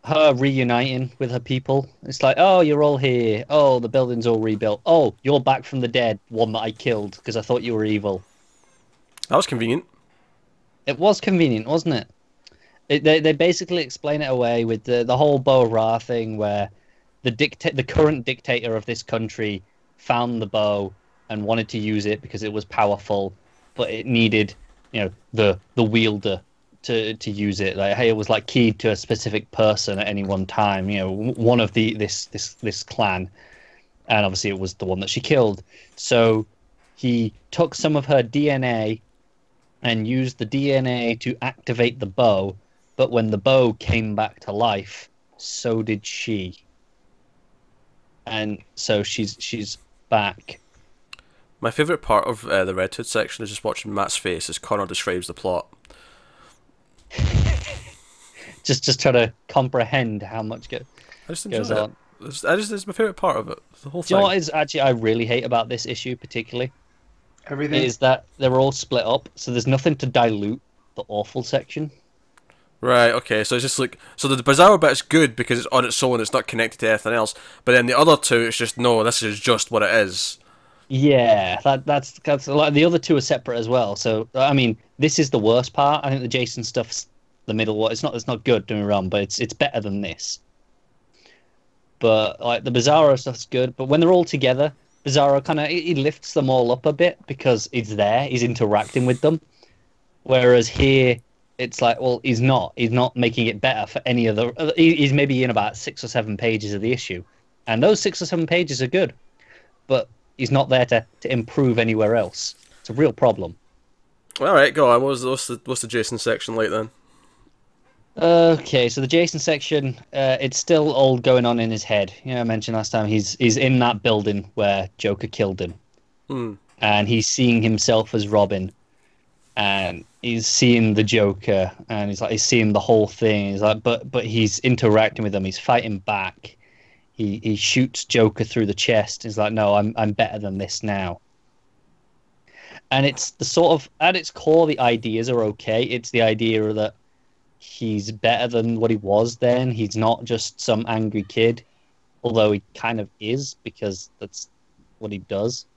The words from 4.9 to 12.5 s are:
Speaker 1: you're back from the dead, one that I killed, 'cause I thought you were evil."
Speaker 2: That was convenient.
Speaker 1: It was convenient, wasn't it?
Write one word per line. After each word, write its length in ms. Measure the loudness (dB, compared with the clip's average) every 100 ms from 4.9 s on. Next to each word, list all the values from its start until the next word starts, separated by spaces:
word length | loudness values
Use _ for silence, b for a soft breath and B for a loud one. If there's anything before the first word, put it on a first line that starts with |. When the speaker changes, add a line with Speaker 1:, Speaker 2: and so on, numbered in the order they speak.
| 4 4 0
Speaker 1:
you're 180 | 0 2
back 240 | 2 0
from 160 | -2 -6
the 80 | -2
dead, 300 | 0 0 -2 _
one 220 | -2 -2
that 80 | 0
I 100 | -6
killed, 460 | -4 -2 -2 -4 -10
'cause 120 | -8 -6
I 60 |
thought 200 | -2 -2
you 120 | 0
were 100 | -2
evil." 380 | 0 0 -2 -6 _ _ _ _ _ _ _ _ _ -18 0
Speaker 2:
That 80 | 0
was 100 | 2
convenient. 360 | -2 -2 -2 -6 _ _ _ _ _ _ _ _ _ -8
Speaker 1:
It 140 | 0
was 200 | 2 2
convenient, 460 | 0 2 2 0 -2
wasn't 300 | -2 0 -4
it? 120 | -4 _ _ _ b